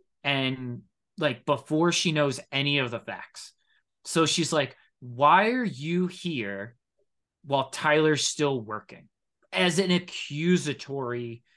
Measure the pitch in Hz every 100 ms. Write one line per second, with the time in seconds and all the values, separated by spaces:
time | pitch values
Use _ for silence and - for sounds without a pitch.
0 | _ _ 143 139 135 131 127 120 - _
1 | _ - 151 120 - 139 - 156 170 170
2 | 175 156 143 123 - 135 143 143 127 117
3 | - 95 - - - _ _ _ _ _
4 | - 170 156 175 156 160 131 - _ _
5 | 127 120 143 175 220 254 226 131 151 175
6 | 180 - 175 143 101 98 110 _ _ _
7 | _ _ _ _ 139 139 127 - 156 151
8 | 156 147 - - 143 131 107 107 - -
9 | - _ _ _ - 185 185 165 185 180
10 | 180 - - 147 170 180 147 135 - 139
11 | 123 120 117 117 _